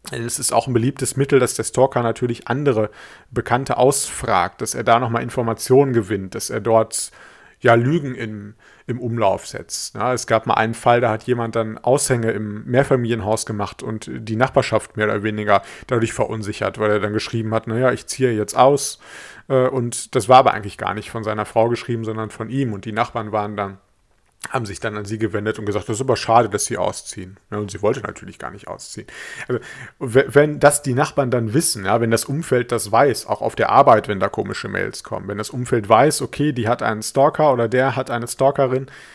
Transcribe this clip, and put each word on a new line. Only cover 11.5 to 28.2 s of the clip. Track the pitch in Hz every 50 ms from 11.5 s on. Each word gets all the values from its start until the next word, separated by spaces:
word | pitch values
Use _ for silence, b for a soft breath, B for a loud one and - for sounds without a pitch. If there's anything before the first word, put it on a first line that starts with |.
| 110
dann | 113 110 110 110
Aushänge | - - 123 127 147 - - 131 120 113 113
im | 110 107 107 104 104 107 -
Mehrfamilienhaus | 131 123 123 139 - 139 123 120 113 117 113 95 104 110 110 -
gemacht | - 110 104 101 - - - -
und | 123 110 107 - -
die | 123 123 113 110 110
Nachbarschaft | 110 131 135 - 131 113 - 113 110 - - -
mehr | 107 107
oder | 107 107 104 101
weniger | 110 107 107 104 104 101 95 B B B B B
dadurch | - 127 117 117 110 -
verunsichert, | - 113 - 110 110 104 98 104 - 104 98 - -
weil | 107 104
er | 104 104
dann | 101 104 104
geschrieben | 107 - - - 113 107 110 110
hat, | 110 -
„Naja, | 113 110 117 131 127 120
ich | - -
ziehe | - - - 131 123 113
jetzt | 107 104 - -
aus.“ | - 123 139 147 139 - - - B B B B B B B B B B -
Äh, | 135 131 127 127
und | - 131 120 120 117 - - - -
das | 131 98 110
war | 127 127
aber | 135 117 -
eigentlich | 107 98 101 - -
gar | - 95 98
nicht | 107 104 -
von | - 117 104
seiner | 107 107 107 104
Frau | - - 113 110 120
geschrieben, | 120 - - - 120 113 110
sondern | 110 110 110 110 104
von | - - 113 104
ihm. | 120 135 139 120 104
Und | 98 -
die | 113 104
Nachbarn | 110 123 - - 120 110 104 104
waren | 107 104 107 104
dann, | 104 101 98 98 95 _ _ _ _ _ _ _ _ _ _ _ _ - -
haben | - - 113
sich | 101 95 -
dann | - 110 104
an | 104 101
sie | 98 110 107
gewendet | 113 101 110 104 104 110 107 -
und | 107
gesagt, | 104 101 104 - -
„Das | 113
ist | 104
aber | 131 131 117
schade, | - - - 113 120 120 101
dass | 101 101 -
sie | - 120 95
ausziehen.“ | 92 98 95 - - - - 104 92 92 98 - _ _
Ja, | 107 104
und | 104 98
sie | 98 98 101
wollte | 107 107 -
natürlich | 107 101 - -